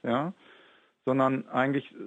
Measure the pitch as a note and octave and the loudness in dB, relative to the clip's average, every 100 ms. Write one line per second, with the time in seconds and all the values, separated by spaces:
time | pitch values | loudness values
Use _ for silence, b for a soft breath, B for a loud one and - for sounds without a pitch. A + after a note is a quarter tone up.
0 | A#2+ A#2+ E3 - b b b b b b | -2 -2 -2 -8 b b b b b b
1 | - C3+ C3 C3+ - B2+ C3+ C#3 - - | 0 2 2 0 -2 0 0 0 -4 -12